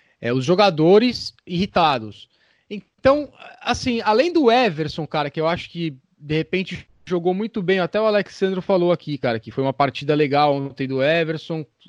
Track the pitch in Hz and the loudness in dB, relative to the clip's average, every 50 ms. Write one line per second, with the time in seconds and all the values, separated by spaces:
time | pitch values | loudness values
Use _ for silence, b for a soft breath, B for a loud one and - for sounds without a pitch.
0 | b b b b 113 117 123 131 127 151 180 185 208 196 160 147 156 170 196 214 | b b b b -4 -2 -2 0 0 2 4 4 4 4 4 4 4 6 6 6
1 | 247 247 226 - - - - _ - - 175 170 208 196 - 196 165 151 139 120 | 4 2 -2 -4 -12 -14 -16 _ -12 -8 -4 -4 -4 -2 0 2 2 2 0 -2
2 | 110 107 98 - - _ _ _ _ _ _ _ _ - 214 196 - _ _ _ | -4 -10 -16 -18 -20 _ _ _ _ _ _ _ _ -14 -14 -14 -14 _ _ _
3 | - 262 277 302 285 - _ - - - - - - 220 240 - - 254 233 226 | 2 2 2 2 0 -8 _ -20 -20 -20 -18 -10 -4 -4 -4 -4 -2 -4 -4 -2
4 | 180 214 214 220 302 359 339 339 277 226 226 254 254 202 151 151 156 135 - 165 | 0 0 0 0 0 0 0 2 4 4 4 4 2 2 0 -4 -6 -8 -6 -10
5 | 151 - - 151 147 143 - 160 156 165 175 165 - - - 170 170 160 135 131 | -10 -6 -4 -4 -4 -4 -4 -2 -2 -2 -2 -4 -6 -10 -8 -6 -6 -6 -8 -10
6 | _ _ _ _ 151 143 156 160 156 - 190 185 185 - 185 - - _ _ _ | _ _ _ _ -8 -4 -4 -4 -2 -2 -4 -6 -4 -6 -10 -16 -16 _ _ _
7 | - - 185 175 170 180 180 190 220 220 - 214 175 175 190 190 175 165 - 208 | -8 -4 -4 -2 0 0 -2 -2 -4 -6 -6 -4 0 0 0 0 0 -2 -2 0
8 | 220 220 208 202 185 - - - 196 190 190 185 - - 196 180 175 175 170 - | 0 2 2 0 -2 -2 -6 -4 -2 -2 -2 -2 -2 0 2 2 4 2 0 0
9 | - 151 147 - - 120 113 110 - 113 - 135 135 135 127 - 143 131 - - | -2 -8 -8 -4 -2 -2 -2 -2 -6 -8 -4 -2 -2 -2 0 0 0 0 -2 -4
10 | 147 143 151 151 151 131 139 143 151 147 139 139 139 139 123 - 135 131 135 131 | -2 0 2 2 2 2 4 4 4 4 2 0 -2 -6 -6 -6 -6 -4 -2 0
11 | 135 151 165 170 165 156 160 151 - - 165 160 147 - _ _ _ | 2 2 2 2 0 -2 -4 -8 -8 -8 -8 -8 -10 -12 _ _ _